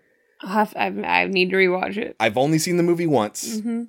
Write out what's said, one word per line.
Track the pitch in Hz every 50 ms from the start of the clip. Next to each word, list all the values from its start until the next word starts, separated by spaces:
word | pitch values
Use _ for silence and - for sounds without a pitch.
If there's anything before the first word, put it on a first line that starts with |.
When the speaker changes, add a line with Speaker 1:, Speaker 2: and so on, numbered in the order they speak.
| _ _ _ _ _ _ _ - -
Speaker 1:
I'll | 196
have, | 185 214 214 208 -
I, | - 208
I | 190 196 202 202 170 175 180 180
need | 180 190 185 180 185
to | 185
rewatch | 190 190 180 180 185 190 - 196 214
it. | 233 - - -
Speaker 2:
I've | 110 117 101 127
only | 135 147 160 156
seen | 156 180 175 175
the | 170
movie | 175 175 165 175
once, | 165 147 120 104 104 - - - 113 117 214
Speaker 1:
Mm-hmm. | - 233 233 233 240